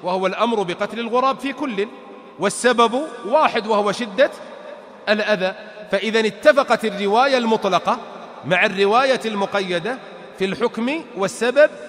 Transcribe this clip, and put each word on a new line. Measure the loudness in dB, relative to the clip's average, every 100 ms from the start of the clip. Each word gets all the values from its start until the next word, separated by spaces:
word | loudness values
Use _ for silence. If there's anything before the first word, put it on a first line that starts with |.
وهو | -2 0 0
الأمر | 0 0 0
بقتل | -2 -4 -6 -6
الغراب | -2 0 0 0
في | -6
كل، | -6 -6 -4 -6 -6 -18 -20 -20 -4
والسبب | -4 2 2 4 4 2 -4 -8 0
واحد | 4 4 2 0
وهو | 2 2
شدة | -2 -6 2 0 0 -16 -16 -16 -18 -18 -12 -2
الأذى. | 0 2 0 0 -4 -14 -16 -4
فإذا | -2 2 2
اتفقت | 0 4 4 4 4 0 0
الرواية | -2 0 2 4 2
المطلقة | 2 0 2 0 0 -4 -4 -16 -16 -14 -2
مع | 2 2
الرواية | 4 4 4 4 2 0
المقيدة | -2 -2 -2 -2 -2 -4 -8 -10 -18 -18 -4
في | -4
الحكم | 0 -2 0 -2 -4 -6 -4
والسبب، | -4 0 0 4 4 2